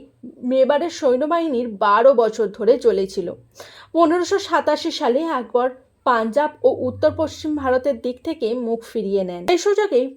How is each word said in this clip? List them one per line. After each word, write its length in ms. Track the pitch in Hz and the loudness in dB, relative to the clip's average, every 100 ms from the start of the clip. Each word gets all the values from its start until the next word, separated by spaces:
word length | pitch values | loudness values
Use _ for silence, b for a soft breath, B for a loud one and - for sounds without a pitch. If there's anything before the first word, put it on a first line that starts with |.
| - _ 247 - | -6 _ -20 -10
মেবারের 500 | 247 262 254 285 339 | -2 2 4 2 0
সৈন্যবাহিনীর 720 | 320 294 247 302 339 330 240 240 196 | -2 0 2 0 0 0 -2 -4 -2
বারো 340 | 214 208 247 | 2 6 6
বছর 340 | 254 220 220 208 | 6 2 0 -4
ধরে 240 | 196 208 269 | 0 2 4
চলেছিল। 480 | 233 190 190 - 175 - _ B B B B | 4 0 -2 -4 -8 -10 _ B B B B
পনেরোশো 460 | 320 339 349 339 381 | 2 2 2 0 -2
সাতাশি 520 | - 330 285 294 330 | 0 0 0 -2 -2
সালে 300 | - 294 247 330 | -2 0 0 0
আকবর 360 | 277 226 240 254 254 _ _ - | -4 -2 -2 -2 -4 _ _ -2
পাঞ্জাব 460 | 233 226 220 302 302 | 0 0 0 -2 0
ও 60 | 254 - | 0 0
উত্তর 320 | 254 - 311 302 | -6 0 -2 0
পশ্চিম 340 | 311 - 311 302 | -6 -6 -6 -4
ভারতের 400 | 269 254 262 233 | 0 0 0 -4
দিক 160 | 247 247 | -6 -8
থেকে 260 | - 320 220 247 | -10 -6 -4 -4
মুখ 200 | 233 226 | -4 -6
ফিরিয়ে 400 | - 233 196 196 | -6 -8 -2 -2
নেন। 200 | 185 175 175 | -4 -6 -2
এই 100 | 349 | 0
সুযোগে 420 | 403 403 415 254 269 | 0 0 2 0 0